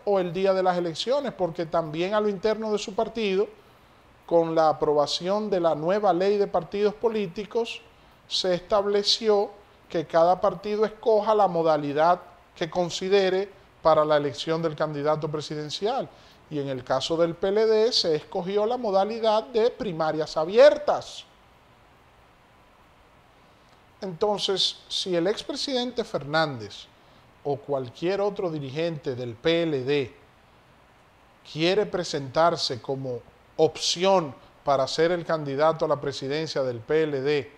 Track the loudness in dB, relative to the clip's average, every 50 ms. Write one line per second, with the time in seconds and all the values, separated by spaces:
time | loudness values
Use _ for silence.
0 | -2 0 2 2 0 0 -2 0 2 2 2 2 2 2 2 0 -2 -4 -4 -4
1 | -4 -2 -2 -2 -2 -4 -4 -4 -4 -4 -2 -4 -4 -2 -2 -2 -2 -2 -4 -4
2 | -2 0 0 0 0 0 -2 -2 -2 -2 -2 -2 -2 -2 -4 -4 -4 -4 -4 -4
3 | -4 -2 -2 -2 -2 0 2 0 0 -2 -4 -12 -20 -20 -20 -20 _ _ _ _
4 | _ _ _ _ _ 2 2 2 4 4 2 4 4 4 2 2 0 2 2 2
5 | 2 0 -2 -4 -2 -2 -2 -2 -2 0 0 0 2 2 0 0 0 0 0 2
6 | 2 2 2 2 2 2 2 2 0 0 -2 -2 -4 -4 -2 0 0 0 0 0
7 | -2 -2 -2 -2 -4 -4 -6 -10 -10 -6 -4 -4 -4 -4 -8 -14 -16 -20 _ _
8 | -20 -20 _ _ _ -8 -6 -2 0 0 0 -2 0 0 0 0 2 2 0 0
9 | 2 0 0 0 2 4 4 4 2 0 -6 -14 -20 -20 -20 _ -12 -6 -4 -4
10 | -2 2 4 4 6 6 4 4 2 0 -2 -2 -4 -4 -2 0 0 -2 -2 -2
11 | 0 2 2 4 4 2 4 4 4 4 2 2 2 2 2 2 0 0 0 4
12 | 4 4 4 2 -2 -8 -20 -20 _ _ _ -8 -6 -4 -2 -2 -2 -2 -4 -6
13 | 0 2 4 4 4 4 2 0 0 -4 -8 -16 -20 -20 _ _ 4 4 6 6
14 | 6 4 4 2 2 0 -4 -6 -4 -4 -2 -2 -2 -4 -2 -4 -4 -4 -4 -2
15 | -2 0 0 -2 -2 -4 -6 -6 -8 -8 -8 -10 -10 -10 -8 -6 -4 -4 -2 -4
16 | -6 -8 -12 -20 -20 -20 -20 -20 -16 -10 -8 -6 -6 -6 -6 -6 -4 -2 -2 -2
17 | -2 -2 0 2 0 0 0 -2 -2 0 2 2 4 4 4 4 2 2 2 0
18 | 0 2 0 -2 -2 -6 -8 -6 -4 -2 0 0 0 0 -2 -2 -2 0 2 2
19 | 2 0 -2 -2 0 2 2 2 0 -2 0 0 0 0 0 -2 -6 -6 -4 -2
20 | -2 0 0 -2 -4 -4 -2 -4 -2 2 6 8 8 8 8 6 2 0 -2 -2
21 | -4 -8 -14 -18 -20 -20 _ _ _ _ _ _ _ _ _ _ _ _ _ _
22 | _ _ _ _ _ _ _ _ _ _ _ _ _ _ _ _ _ _ _ _
23 | _ _ _ _ _ _ _ _ _ _ _ _ _ _ _ _ _ _ _ _
24 | -10 -10 -4 -2 0 0 0 0 -2 -2 0 0 0 -2 -4 -6 -10 -8 -8 -6
25 | -4 0 0 2 2 0 0 -2 -6 -8 -8 -6 -6 -4 -4 -4 -4 -4 -4 -6
26 | -6 -4 -6 -6 -4 -2 0 0 0 0 -2 -8 -12 -14 -16 -18 -20 -20 _ _
27 | _ _ -20 -20 -20 _ _ _ -6 -6 -6 -6 -4 -4 -4 -4 -4 -6 -8 -6
28 | -4 -2 0 0 0 -2 -2 -2 -4 -4 -4 -6 -8 -8 -4 -4 -4 -4 -4 -6
29 | -6 -6 -6 -6 -6 -8 -8 -2 0 2 2 2 2 0 0 -2 0 0 0 0
30 | 0 -4 -8 -16 -20 -20 _ _ _ _ _ _ _ _ _ _ _ _ _ _
31 | _ _ _ _ _ _ _ _ -20 -12 -4 0 0 2 2 2 0 0 -2 -4
32 | -4 -4 -6 -6 -6 -2 0 2 4 4 2 0 -2 -4 -6 -6 -6 -6 -6 -6
33 | -6 -8 -8 -10 -10 -16 -20 _ _ _ _ 2 2 2 2 0 -4 -4 -2 0
34 | 2 4 4 4 2 -2 -6 -14 -20 -20 -20 _ -2 0 2 2 0 0 0 0
35 | 2 2 0 -2 -2 -2 -4 -4 -4 -4 -2 2 2 2 2 2 0 0 0 -2
36 | -2 -6 -6 -6 -6 -4 -4 -4 -4 -4 -4 -4 -2 -2 -4 -6 -4 0 0 2
37 | 2 0 -2 -2 0 0 0 0 -2 -6 -12